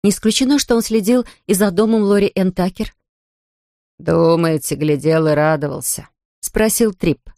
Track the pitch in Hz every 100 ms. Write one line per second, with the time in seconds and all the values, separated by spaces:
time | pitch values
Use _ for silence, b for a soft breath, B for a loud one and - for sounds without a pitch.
0 | 202 196 220 - 262 285 - 233 226 226
1 | 196 247 240 B - 190 202 180 214 226
2 | 202 202 196 - 185 - 185 - 220 _
3 | _ _ _ _ _ _ _ _ _ _
4 | - 165 165 165 165 156 - 139 151 143
5 | 151 160 156 147 151 156 143 143 - -
6 | - _ _ _ - - 220 - 226 196
7 | 170 139 -